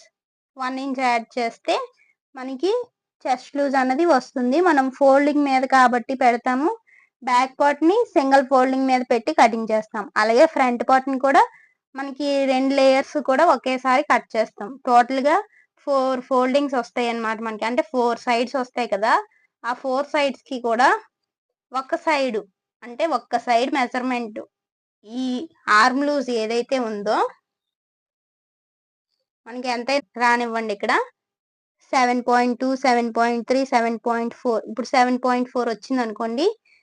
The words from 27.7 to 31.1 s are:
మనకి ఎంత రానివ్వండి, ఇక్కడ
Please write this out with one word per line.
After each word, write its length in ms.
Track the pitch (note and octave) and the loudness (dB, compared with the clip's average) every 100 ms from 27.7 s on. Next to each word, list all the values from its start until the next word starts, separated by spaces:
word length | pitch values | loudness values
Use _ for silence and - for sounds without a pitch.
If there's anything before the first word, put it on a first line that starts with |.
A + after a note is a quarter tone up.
| _ _ _ _ _ _ _ _ _ _ _ _ _ _ _ _ _ - | _ _ _ _ _ _ _ _ _ _ _ _ _ _ _ _ _ -16
మనకి 220 | B3 B3+ | -10 -6
ఎంత 160 | A#3+ A#3+ C#4 C#4+ - | -6 -2 -4 -4 -2
రానివ్వండి, 520 | A#3+ A#3+ A#3+ A3+ A3 G#3 | 2 2 0 -4 -6 -4
ఇక్కడ 160 | A3 D4 B4 | -2 0 -2